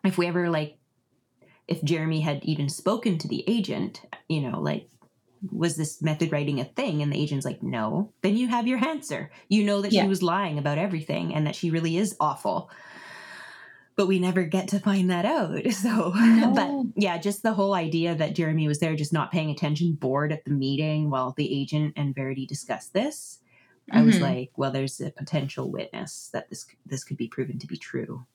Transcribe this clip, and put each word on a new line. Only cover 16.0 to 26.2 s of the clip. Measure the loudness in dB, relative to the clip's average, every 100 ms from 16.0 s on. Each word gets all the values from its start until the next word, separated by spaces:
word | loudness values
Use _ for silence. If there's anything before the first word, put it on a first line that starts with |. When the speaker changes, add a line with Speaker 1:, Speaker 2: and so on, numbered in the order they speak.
| 0 6
Speaker 2:
No. | 8 8 8 4
Speaker 1:
but | 2 -2 -2 0
yeah, | 0 0
just | -2 0
the | 0
whole | 2 2
idea | 2 0 0 0 0
that | 0
Jeremy | 0 0 2 2
was | 2
there | 0 0
just | 0
not | 0 0
paying | -2 -2
attention, | -2 -2 0 0
bored | 0 0 0 0
at | -2 -2
the |
meeting | 0 0 0 0 0 0
while | 0 -2 -2
the | -2
agent | -2 0 0 0 0
and | -4 -2
Verity | -4 -4 -6
discussed | -8 -6 -8 -2
this. | -2 -2 -6 -16 -20 _ _ _ _ 2
I | 6
was | 8 8
Speaker 2:
Mm-hmm. |
Speaker 1:
like, | 4 0 -4 -2
"Well, | 0
there's | 0 -2 -4
a | -10
potential | -8 -2 -2 -2 -6 -6
witness | -6 -6 -8 -10 -12